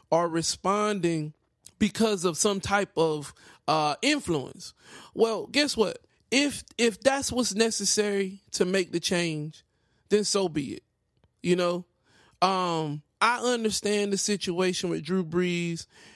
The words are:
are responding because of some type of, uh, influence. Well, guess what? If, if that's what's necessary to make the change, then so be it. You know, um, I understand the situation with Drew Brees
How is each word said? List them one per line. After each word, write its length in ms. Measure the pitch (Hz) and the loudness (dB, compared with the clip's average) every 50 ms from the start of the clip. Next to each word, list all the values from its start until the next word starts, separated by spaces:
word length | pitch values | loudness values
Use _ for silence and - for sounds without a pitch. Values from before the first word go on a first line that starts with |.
| _ - | _ 0
are 160 | - 165 175 170 | 2 2 2 2
responding 1040 | 160 165 160 - - - - 180 196 208 208 214 208 196 170 170 165 160 151 151 151 _ _ _ _ _ _ - _ - | 0 -2 -2 -2 -4 -2 0 0 2 2 2 0 0 0 0 0 0 0 -4 -6 -8 _ _ _ _ _ _ -12 _ 0
because 460 | 226 202 - - 220 220 214 185 160 | 0 0 2 2 2 2 2 2 0
of 120 | 185 160 - | -2 0 2
some 220 | - 214 202 196 | 0 0 0 0
type 320 | - - 196 202 202 - - | -2 0 0 0 0 0 0
of, 380 | - 165 160 156 151 143 - - _ - - - - - - | 0 0 0 0 -4 -6 -12 -16 _ -20 -20 -20 -10 -2 0
uh, 280 | 151 156 151 151 143 - - | 0 2 2 0 0 0 2
influence. 720 | 269 302 285 - - 170 143 123 - - - - - - _ _ - - - - - - | 2 2 0 0 -2 -4 -4 -4 -6 -12 -16 -18 -18 -18 _ _ -20 -20 -20 -20 -8 0
Well, 320 | - 220 226 220 185 - - | 2 2 2 2 -2 -6 -2
guess 280 | 202 269 294 277 - | 2 2 2 2 2
what? 220 | 226 214 180 - - _ _ _ _ _ - | 2 0 0 0 -8 _ _ _ _ _ 0
If, 340 | - 269 285 285 - - - - - - | 2 2 2 2 0 -4 -12 -10 -2 2
if 240 | 233 233 196 - | 2 2 2 4
that's 300 | - 269 269 277 269 - | 2 2 2 2 -2 -2
what's 240 | - 247 240 - 190 | 0 0 0 0 2
necessary 880 | 202 226 226 220 - 202 190 - 214 208 208 202 196 196 190 190 202 _ _ | 2 2 2 2 -2 0 0 2 2 0 0 0 -2 -2 -4 -6 -12 _ _
to 140 | - - 190 | -2 -2 0
make 260 | 180 190 196 185 - | 2 2 0 0 0
the 80 | - 170 | -4 -4
change, 680 | - - 190 175 175 165 156 151 151 156 151 - _ _ _ _ _ _ _ _ _ - | -2 0 0 0 0 -2 -2 -4 -6 -8 -10 -14 _ _ _ _ _ _ _ _ _ 0
then 160 | 196 208 208 | 2 2 2
so 220 | - - 202 196 180 | 2 0 0 0 0
be 260 | 147 156 143 117 104 | -2 -4 -6 -6 -8
it. 80 | - _ _ _ _ _ _ _ _ _ _ _ _ | -12 _ _ _ _ _ _ _ _ _ _ _ _
You 140 | - 175 185 | 0 2 2
know, 300 | 185 180 175 175 175 180 _ _ _ _ _ _ _ _ _ _ - | 2 2 0 0 -2 -6 _ _ _ _ _ _ _ _ _ _ 0
um, 600 | 175 185 190 185 185 175 170 160 160 151 147 151 - _ _ - | 2 2 2 2 0 0 0 -2 -2 -4 -4 -8 -10 _ _ 0
I 160 | 196 226 247 240 | 2 2 2 2
understand 760 | - 247 247 233 220 214 202 - - 202 208 208 208 202 | 0 0 0 0 0 -2 -2 -2 -2 -2 0 0 0 0
the 60 | 196 190 | -2 -2
situation 720 | - - 208 190 - 196 170 175 185 185 185 - - 175 | 0 -2 -2 -2 -2 -4 -2 0 0 0 0 -2 -4 -4
with 120 | 165 160 | -4 -4
Drew 220 | 156 143 185 190 180 | -4 -2 -2 -2 -2
Brees 640 | 160 160 180 180 180 175 175 170 170 170 165 - _ _ - - - - | 0 0 0 0 0 0 -2 -2 -4 -4 -6 -10 _ _ -20 -20 -20 -20